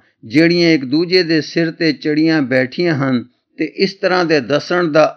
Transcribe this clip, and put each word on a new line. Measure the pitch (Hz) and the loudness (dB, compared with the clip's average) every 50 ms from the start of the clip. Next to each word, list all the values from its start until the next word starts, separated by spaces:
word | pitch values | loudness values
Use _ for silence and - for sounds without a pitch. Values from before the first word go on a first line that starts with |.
| _ _ _ _ - | _ _ _ _ -20
ਜਿਹੜੀਆਂ | 113 107 143 165 170 175 175 170 170 | -2 2 4 4 4 4 2 2 2
ਇੱਕ | 160 151 135 | 2 0 0
ਦੂਜੇ | 127 127 156 175 175 180 185 185 | -2 -2 -2 -2 2 0 0 2
ਦੇ | 156 165 156 | 2 0 -2
ਸਿਰ | 147 - - 170 165 165 | -2 -2 -2 -2 -2 -2
ਤੇ | 160 - 170 160 143 | -4 -2 -2 -2 -2
ਚੜੀਆਂ | - - 156 151 151 156 165 160 156 139 | -2 -2 -2 0 0 2 2 2 0 0
ਬੈਠੀਆਂ | 120 131 127 131 127 127 - 175 175 160 | 0 0 0 0 -2 -4 -4 -2 -2 0
ਹਨ, | 131 135 135 131 120 117 - _ _ _ _ _ - | -2 -2 -2 -2 -2 -4 -6 _ _ _ _ _ -8
ਤੇ | 156 156 - | -8 -6 -2
ਇਸ | - 196 190 - | -2 -2 -2 -2
ਤਰ੍ਹਾਂ | - - 185 175 185 180 | -4 -2 -2 0 0 0
ਦੇ | 160 165 151 | 2 0 0
ਦੱਸਣ | 123 104 139 147 - - 180 180 180 165 147 | 0 0 -4 -4 -2 -2 -2 -2 -2 0 2
ਦਾ | 156 151 135 - | 2 2 2 0